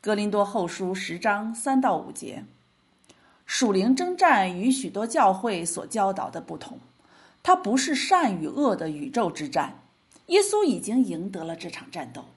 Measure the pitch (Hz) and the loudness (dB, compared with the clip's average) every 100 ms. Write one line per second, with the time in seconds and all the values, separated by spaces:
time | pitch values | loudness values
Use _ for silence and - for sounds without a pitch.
0 | - 208 208 208 196 214 175 - 185 185 | 0 0 0 2 0 0 -2 -4 -4 -4
1 | - 170 220 202 220 226 277 262 262 165 | -6 -2 0 0 -2 -6 0 2 2 0
2 | - - - - - _ _ _ _ _ | -4 -12 -12 -12 -16 _ _ _ _ _
3 | _ - _ _ - - 240 190 214 262 | _ -20 _ _ -8 0 2 2 4 2
4 | 359 359 370 240 185 180 226 262 180 202 | 2 4 6 6 4 2 2 2 -2 -6
5 | 226 330 214 190 233 185 170 - - 220 | -2 4 4 4 -2 -2 -4 -6 -6 0
6 | 196 190 - 165 - 165 - - - _ | 0 0 -6 -8 -12 -14 -14 -18 -20 _
7 | _ _ - _ - 370 214 254 - 277 | _ _ -20 _ 2 2 4 0 0 -2
8 | - 370 294 180 156 - 285 180 160 151 | 2 4 4 0 -4 0 0 0 -2 -6
9 | 139 240 196 - 151 156 - - _ _ | -4 -2 -2 -4 -4 -2 -2 -6 _ _
10 | _ _ - 359 392 415 392 180 185 240 | _ _ 2 2 4 2 2 0 0 0
11 | 226 165 185 190 165 165 175 - - 175 | 2 0 -6 -8 -8 -10 -10 -14 -14 -12
12 | 123 131 - | -12 -14 -18